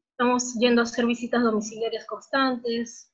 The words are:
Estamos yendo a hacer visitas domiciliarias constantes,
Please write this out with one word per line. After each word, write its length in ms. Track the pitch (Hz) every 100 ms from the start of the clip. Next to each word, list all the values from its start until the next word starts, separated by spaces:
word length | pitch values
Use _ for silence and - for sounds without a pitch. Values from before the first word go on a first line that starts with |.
| _
Estamos 420 | - 247 247 240 226
yendo 200 | 247 233
a 40 |
hacer 220 | 233 - 233
visitas 360 | 233 240 240
domiciliarias 640 | 233 214 214 220 226 220 -
constantes, 1040 | 208 - 277 262 240 240 233 226 - -